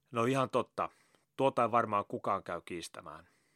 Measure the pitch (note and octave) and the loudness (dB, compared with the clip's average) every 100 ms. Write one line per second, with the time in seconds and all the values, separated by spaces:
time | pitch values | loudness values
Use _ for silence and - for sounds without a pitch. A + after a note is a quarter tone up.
0 | _ A#2+ A#2 C3+ B2+ B2 A2+ - F2 - | _ 0 2 2 0 0 -2 -2 -4 -6
1 | _ _ _ - C3+ C3 A#2 A#2 A2+ G#2 | _ _ _ 0 2 4 2 4 2 0
2 | G2+ A#2+ - G2 F2+ F2 - F2 D#2+ - | -2 -4 -2 -2 -2 -8 -6 -10 -10 -12
3 | F2+ D#2 - _ _ | -14 -16 -18 _ _